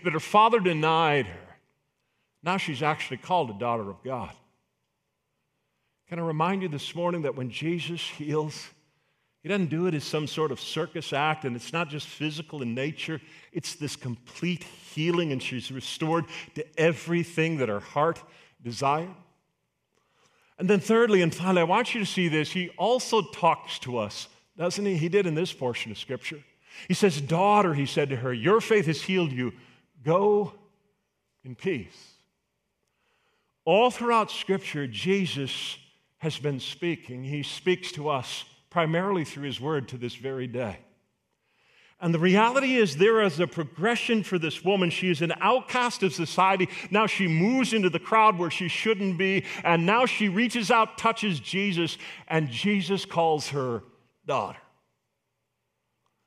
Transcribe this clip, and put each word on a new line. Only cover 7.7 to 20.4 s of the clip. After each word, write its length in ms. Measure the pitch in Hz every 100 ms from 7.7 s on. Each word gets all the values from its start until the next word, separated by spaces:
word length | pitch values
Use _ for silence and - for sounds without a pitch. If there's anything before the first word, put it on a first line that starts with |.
| 175 143 170
heals, 680 | - - 151 151 151 - - _ _ _ _ _ _ _
he 80 | 156
doesn't 180 | 202 170
do 180 | 156 180
it 60 |
as 120 | 156
some 220 | - 156 147
sort 240 | - 156
of 80 | 120
circus 540 | - 156 170 170 -
act, 320 | 139 151 156
and 100 | 135
it's 200 | 120 -
not 160 | 165 165
just 160 | 147 -
physical 560 | - 151 151 160 151
in 120 | 120
nature. 460 | 120 139 117 - 160 - - -
It's 220 | 175 -
this 200 | - 147
complete 720 | - 127 117 - - 175 170
healing, 680 | - - - - 160 175 165
and 100 | 131
she's 280 | - 127 -
restored 540 | 131 - - 160 165 - - -
to 100 | - - -
everything 800 | 165 165 156 175 170 - 160 160
that 100 | 120
her 120 | 101
heart 420 | - 147 156 165 - - _ _
desired. 520 | 120 113 139 147 180 190 _ _ _ _ _ _ _ _ _ _ _ _